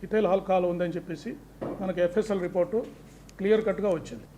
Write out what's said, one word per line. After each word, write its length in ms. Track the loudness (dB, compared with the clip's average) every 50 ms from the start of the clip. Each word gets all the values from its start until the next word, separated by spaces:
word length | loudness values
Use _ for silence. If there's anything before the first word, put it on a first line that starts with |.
| -8
ఇథైల్ 220 | 0 0 2 4 4 4
ఆల్కహాల్ 320 | 2 2 2 2 2 4 2 0
ఉందని 220 | 0 -2 -2 -2 -4
చెప్పేసి 320 | -6 -8 -10 -8 -8 -10 -10 -12 -14 -20 -14 -10 -10 -8 -6 -6
మనకి 200 | -4 -4 0 2 2
ఎఫ్ఎస్ఎల్ 360 | 2 2 0 0 2 0 0 0 -2
రిపోర్టు 300 | 2 0 0 2 2 -2 -2 -2 -10 -18 -20 -20 -20 -20 -20 -20 -12 -4
క్లియర్ 220 | 2 4 4 4 4 0
కట్‌గా 220 | -2 0 0 0 0 0
వచ్చింది. 260 | -2 -8 -14 -14 -14 -18 -20